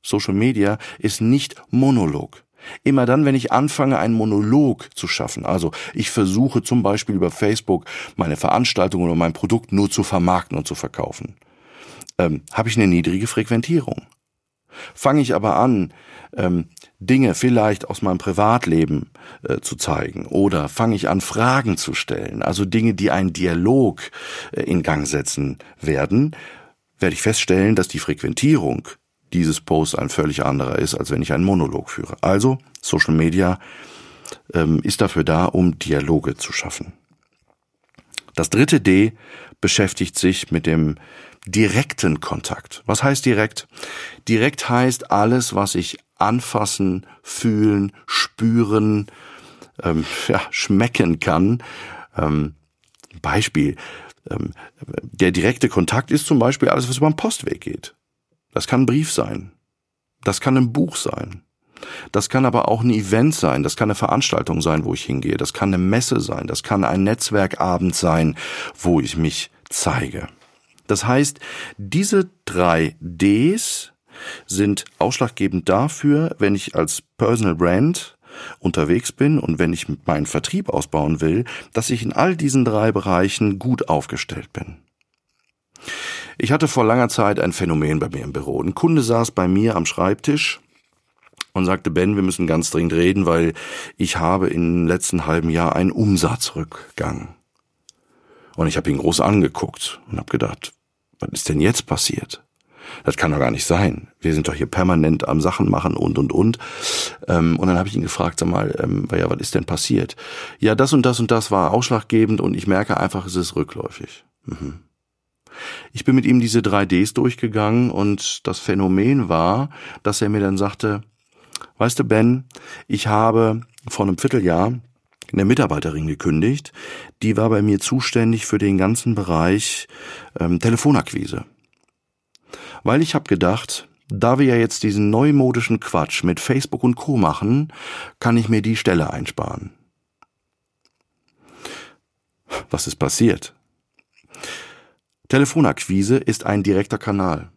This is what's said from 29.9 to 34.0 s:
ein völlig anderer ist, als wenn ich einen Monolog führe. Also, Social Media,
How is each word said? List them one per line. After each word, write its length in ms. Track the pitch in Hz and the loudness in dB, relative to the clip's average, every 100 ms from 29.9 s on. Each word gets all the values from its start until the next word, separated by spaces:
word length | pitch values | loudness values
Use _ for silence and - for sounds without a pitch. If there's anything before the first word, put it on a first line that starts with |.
ein 160 | - 69 | -2 -4
völlig 340 | - 78 73 | -2 -2 0
anderer 340 | 67 67 64 - | -2 -2 -2 -2
ist, 160 | 78 | -2
als 160 | - - | -4 -2
wenn 120 | - | -2
ich 100 | 78 | 0
einen 120 | 73 | 0
Monolog 440 | 95 95 69 71 - | 2 2 0 -4 -8
führe. 300 | - - - | -12 -12 -4
Also, 380 | 87 98 127 131 _ - | 0 4 2 0 _ -14
Social 320 | - 80 - | -4 0 2
Media, 440 | 80 82 87 90 92 - - - - | 4 4 2 2 0 -8 -20 -20 -20